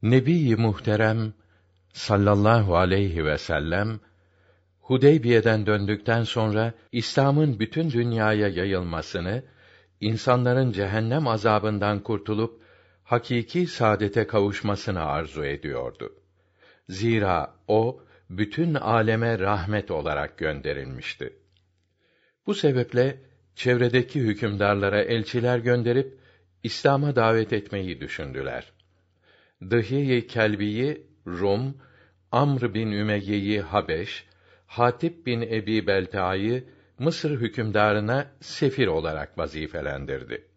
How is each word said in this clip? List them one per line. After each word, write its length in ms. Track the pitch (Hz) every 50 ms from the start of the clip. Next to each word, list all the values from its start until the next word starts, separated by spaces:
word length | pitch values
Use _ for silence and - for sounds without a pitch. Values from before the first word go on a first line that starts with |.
Nebi-i 540 | - 107 120 131 127 127 170 175 156 127 113
Muhterem 760 | 107 113 110 104 - - - 107 107 110 110 110 113 110 110 107 _ _ _ _ _ _ _ _ _ _ _ _
sallallahu 800 | - - - 110 101 101 101 104 101 101 107 113 117 107 98 87
aleyhi 500 | 85 92 90 92 98 101 98 85 85 78
ve 120 | 76 76 73
sellem, 640 | - - 85 76 73 80 82 92 104 110 110 107 _ _ _ _ _ _ _ _ _ _ _ _ _ _ _ _
Hudeybiye'den 880 | _ - 131 131 123 143 151 160 117 120 120 113 107 117 110 107 104
döndükten 580 | 104 107 104 101 98 107 104 - - 113 117 117
sonra 500 | 107 - 120 110 110 104 107 110 117 117 - _ _
İslam'ın 680 | - 120 110 - - - 135 139 139 147 156 151 127 101
bütün 320 | 110 123 - 156 165 165
dünyaya 560 | 131 117 120 120 117 113 110 107 107 107 104 101
yayılmasını, 960 | 98 85 92 98 98 92 90 87 82 82 78 - - 95 85 90 104 123 127 - _ _ _ _ _ _ _ _ _ _
insanların 720 | - 107 110 110 - - 123 123 123 123 123 131 135 131
cehennem 560 | 107 92 101 98 98 110 110 113 120 151 156 127
azabından 720 | 113 110 104 113 107 107 101 110 107 101 98 104 104 101
kurtulup 600 | 98 - 113 101 - - 107 104 110 117 - - _ _ _ _ _ _ _ _ _
hakiki 640 | _ 123 120 - - 127 120 117 - - 175 180 165
saadete 600 | - - 123 110 107 104 110 101 101 120 107 -
kavuşmasını 760 | - 107 101 101 98 - - 104 101 95 - - - 90
arzu 440 | 80 78 71 76 82 76 73 78 76
ediyordu. 680 | 69 71 69 - 71 67 60 62 62 - _ 57 52 - _ _ _ _ _ _ _ _ _ _ _ _ _ _ _
Zira 680 | 92 95 104 117 113 113 104 95 90 82 73 - - _ _ -
o, 340 | 107 110 113 117 127 - - _ _ _ _ _
bütün 440 | 92 92 107 104 - - 160 170 156
aleme 680 | 143 - - 113 117 110 107 110 113 117 117 117 107
rahmet 520 | 92 98 104 101 85 95 104 104 98 -
olarak 460 | 87 78 71 78 76 73 73 76 - -
gönderilmişti. 960 | 82 78 76 71 67 71 73 69 67 64 65 62 - - - _ 69 - - _ _ _ _ _ _ _ _ _ _ _ _ _ _ _ _ _ _ _ _ _ _
Bu 80 | - 208
sebeple 800 | - - 151 135 127 123 - - 123 123 135 139 - - _ _ _ _ _ _
çevredeki 640 | - - 123 123 120 123 123 113 127 123 127 - 147
hükümdarlara 840 | 127 110 107 104 127 113 104 101 104 101 104 101 98 101 98 104
elçiler 580 | 104 - 117 117 110 - - 123 113 123 123 123
gönderip 600 | 113 120 123 123 117 117 120 131 135 135 - - _ _ _ _ _ _ _ _ _
İslam'a 520 | 113 - - - 143 139 139 143 147 139
davet 380 | 120 113 113 113 113 110 107 -
etmeyi 480 | 107 104 - - 101 95 92 87 65
düşündüler. 680 | 78 - - - 78 69 65 65 67 67 62 62 - - _ _ _ _ _ _ _ _ _ _ _ _ _ _ _ _ _ _ - 92
Dıhye-i 580 | 110 120 110 95 127 139 143 135 127 120 117 -
Kelbi'yi 800 | - 120 110 107 104 95 104 107 104 113 127 143 151 - - _ _ _ _ 87
Rum, 500 | 87 87 92 101 98 107 127 135 139 - - _ _ _ _ _ _ _ _ _
Amr 420 | - 117 139 147 139 131 123 120 98
bin 180 | 107 113 110
Ümeyye'yi 680 | 104 101 104 107 104 104 98 95 104 104 98 101 107 104
Habeş, 640 | 98 - 95 104 98 - 80 80 92 - - - - _ _ _ _ _ _ _ _ _
Hatip 580 | - - 120 120 123 - - 165 170 - -
bin 160 | 127 123 117
Ebi 460 | 117 113 113 110 104 101 110 110 98 92
Belta'yı 760 | 98 98 92 92 - 101 92 90 92 95 98 110 120 127 127 - - _ _ _ _ _
Mısır 420 | 123 156 170 - - 156 147 127
hükümdarına 880 | 117 113 - - 117 110 101 107 104 107 104 107 104 107 120 135 147 143 - _
sefir 480 | - - - - - 139 135 - 127 98
olarak 500 | 82 80 78 80 78 76 73 - _ -
vazifelendirdi. 1080 | 82 76 76 78 76 71 - 85 73 71 71 67 67 65 69 67 62 55 58 55 - _ _